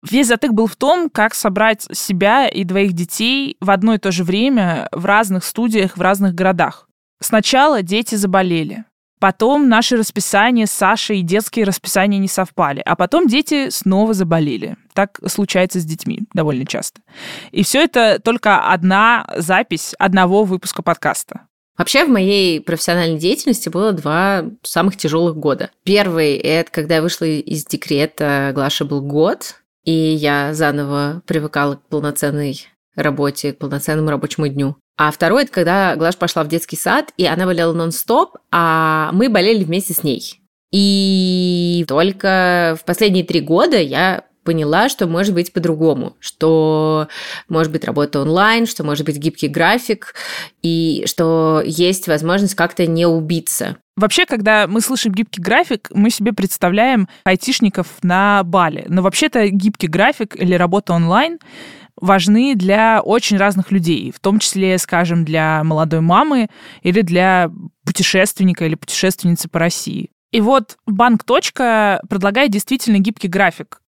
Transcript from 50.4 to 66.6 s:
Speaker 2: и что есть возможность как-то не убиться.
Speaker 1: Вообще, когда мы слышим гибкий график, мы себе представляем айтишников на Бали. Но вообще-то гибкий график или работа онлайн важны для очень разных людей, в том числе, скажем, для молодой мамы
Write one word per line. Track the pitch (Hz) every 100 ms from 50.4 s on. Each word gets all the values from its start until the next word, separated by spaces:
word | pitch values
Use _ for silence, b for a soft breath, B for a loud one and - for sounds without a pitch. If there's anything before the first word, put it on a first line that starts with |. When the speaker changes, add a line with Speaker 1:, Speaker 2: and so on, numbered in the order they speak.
| B _
Speaker 2:
и | 165 165 165 151 -
что | - 165 165 160 156
есть | - 160 175 185 180
возможность | 151 160 190 202
как-то | - 170 - 170
не | 165 170
убиться. | 165 156 165 - - 190 180 _ -
Speaker 1:
Вообще, | 208 -
когда | 359 247 208 214 185
мы | 214
слышим | 220 262 226
гибкий | 190 226 -
график, | 175 240 262 - -
мы | - 208
себе | - 208
представляем | 214 190 - 180 196 247 247 185 B
айтишников | - 190 - 269 214 - 175 -
на | 180 180 202 202
Бали. | 175 185 170 156 -
Но | 175
вообще-то | 185 - 311 247 208
гибкий | 196 196 - 175
график | 175 220 302 208 -
или | 175
работа | 180 175 190 202
онлайн | 170 165 196 311 339 B B B B B -
важны | 180 196 175 214 269
для | 240 185 202 220 220
очень | - 226 - 202
разных | 196 190 180
людей, | 190 165 147 101
в | -
том | 190 208
числе, | - 190 190 185
скажем, | - 170 170 170 156
для | 160 156 156
молодой | 156 156 160 160
мамы | 165 185 302 269 220 B